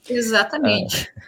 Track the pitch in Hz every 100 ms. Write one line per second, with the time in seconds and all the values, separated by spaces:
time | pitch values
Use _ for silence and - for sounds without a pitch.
0 | - 247 226 220 208 302 254 202 - -
1 | - -